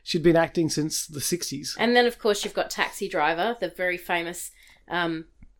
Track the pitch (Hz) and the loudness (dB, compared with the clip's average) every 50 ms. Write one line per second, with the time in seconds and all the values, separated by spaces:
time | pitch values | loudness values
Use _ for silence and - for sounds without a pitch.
0 | - - - 170 147 175 160 165 165 160 - 175 165 151 - 156 151 156 - - | -8 -4 -2 4 6 6 8 8 6 4 2 0 0 0 0 0 -2 0 -2 -4
1 | - - 156 139 120 - 175 170 - - 139 143 147 - - - 214 233 240 247 | -6 -6 -8 -6 -4 -4 -2 -4 -4 -6 -8 -8 -8 -8 -4 0 2 4 6 6
2 | 240 240 233 - - 220 202 202 - 190 - - - - - - - - - - | 6 4 2 0 0 0 2 2 -2 -4 -4 -4 -4 -2 -2 -2 -2 -2 -4 -6
3 | 202 180 185 170 147 156 165 170 185 226 240 - 185 170 - - 180 180 175 175 | -8 -4 0 0 2 2 2 2 0 -2 -2 -2 -6 -6 -4 -4 -4 -4 -4 -4
4 | - - 180 175 170 170 180 - - - - - - - - - _ - 165 175 | -4 -2 -2 -2 -2 -4 -8 -10 -12 -14 -14 -18 -20 -20 -20 -20 _ -6 -2 -2
5 | 175 170 165 160 165 - _ _ - - - | -2 -2 -2 -4 -8 -12 _ _ -20 -20 -20